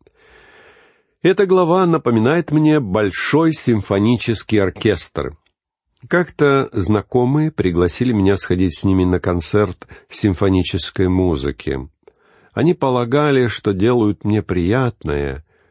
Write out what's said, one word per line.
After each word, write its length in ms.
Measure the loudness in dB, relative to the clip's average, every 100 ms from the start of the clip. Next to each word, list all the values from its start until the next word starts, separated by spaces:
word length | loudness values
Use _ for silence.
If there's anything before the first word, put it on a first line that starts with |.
| _ _ _ -20 -20 -20 -20 _ _ _ _ _
Эта 220 | 0 2
глава 400 | 2 2 2 2
напоминает 640 | 2 0 0 2 2 0 0
мне 300 | 0 2 2
большой 720 | 0 0 -2 -2 -2 2 2
симфонический 1080 | 0 0 -2 0 0 2 0 -2 -4 -2 0
оркестр. 800 | 0 0 0 0 -4 -6 -8 -10 _ _ _ _ _ _ -4
Как-то 640 | -2 -2 0 2 2 0
знакомые 800 | -2 0 0 0 0 0 0 0
пригласили 640 | -2 -2 0 0 0 -2
меня 240 | 2 2 0
сходить 400 | -2 0 0 -2
с 60 |
ними 200 | 0 2
на 160 | 2 0
концерт 640 | -2 -4 -2 0 0 -4 -20 -20 _
симфонической 1000 | -4 -2 0 0 0 0 -4 -6 -2 0
музыки. 840 | 0 0 -2 -4 -8 -8 -8 -10 _ _ _ _ _ _
Они 180 | -2 0
полагали, 760 | 0 0 0 0 0 2 2 0
что 260 | -2 -4
делают 500 | 0 2 2 0 -2
мне 180 | -2 -2
приятное, 1000 | -2 -2 0 0 -2 -4 -6 -4 -4 -8 -14 _ _